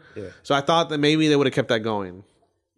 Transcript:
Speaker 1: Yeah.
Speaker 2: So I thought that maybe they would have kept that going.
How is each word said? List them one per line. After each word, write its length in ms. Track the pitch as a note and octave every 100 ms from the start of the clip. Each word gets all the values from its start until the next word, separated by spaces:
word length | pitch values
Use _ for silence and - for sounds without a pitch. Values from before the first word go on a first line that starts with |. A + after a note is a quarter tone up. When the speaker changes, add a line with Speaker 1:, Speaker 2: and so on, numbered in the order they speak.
| -
Speaker 1:
Yeah. 120 | - F#2+ -
Speaker 2:
So 100 | -
I 60 | C#3
thought 280 | C#3 E3 D#3
that 80 | D3+
maybe 280 | D3 D#3 D#3
they 80 |
would 140 | C#3+ C3+
have 60 |
kept 140 | - B2
that 100 | A#2
going. 420 | A2 G#2+ F#2+ F2+ - _ _ _ _